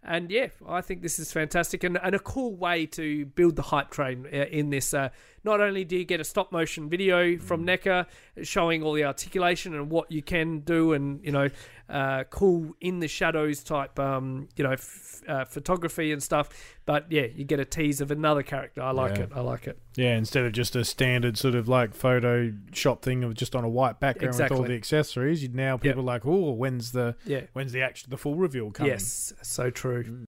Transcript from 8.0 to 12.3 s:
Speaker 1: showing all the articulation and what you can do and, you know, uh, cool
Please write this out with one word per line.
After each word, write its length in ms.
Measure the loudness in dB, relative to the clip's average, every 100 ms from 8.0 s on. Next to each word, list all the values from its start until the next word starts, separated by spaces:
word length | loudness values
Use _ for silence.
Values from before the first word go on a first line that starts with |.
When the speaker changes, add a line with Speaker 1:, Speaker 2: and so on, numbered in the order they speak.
| 0 -8 -20 -14
Speaker 1:
showing 400 | -4 0 2 2
all 80 | 2
the 100 | 2 0
articulation 680 | -2 -4 0 2 2 -2
and 160 | -6 0
what 200 | 0 0
you 100 | -6
can 380 | -2 0 0 -2
do 320 | 2 4 6
and, 300 | 4 0 -4
you 80 | -2
know, 180 | 2 2 0 -18 -20 -8
uh, 340 | -2 0 -2
cool 500 | -4